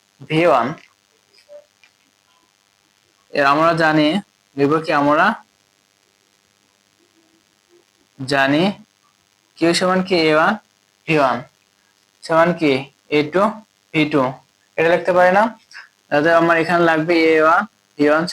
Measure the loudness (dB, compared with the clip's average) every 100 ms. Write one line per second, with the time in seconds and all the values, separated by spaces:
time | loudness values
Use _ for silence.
0 | _ _ -6 -2 2 0 -2 -8 _ _
1 | _ _ _ _ _ -20 _ _ _ _
2 | _ _ _ _ _ _ _ _ _ _
3 | _ _ _ -2 0 2 0 2 0 2
4 | 0 -2 -8 _ _ -4 -2 0 -2 -2
5 | 0 2 0 -2 -12 _ _ _ _ _
6 | _ _ _ _ _ _ _ _ _ _
7 | _ _ _ _ _ _ _ _ _ _
8 | _ -16 -4 0 2 2 0 -4 -14 _
9 | _ _ _ _ _ _ -2 0 0 -2
10 | -2 0 2 2 0 -2 -10 _ _ _
11 | -4 0 0 -2 -8 _ _ _ _ _
12 | _ _ -2 0 2 0 -2 -2 -6 _
13 | _ -4 -2 -2 -2 -4 -18 _ _ -4
14 | -2 -2 -2 -6 _ _ _ -4 0 0
15 | 0 2 2 2 -2 -6 _ -20 -20 _
16 | _ -2 2 2 2 0 0 0 0 0
17 | 0 0 2 2 2 0 -2 _ _ -2
18 | 0 0 -2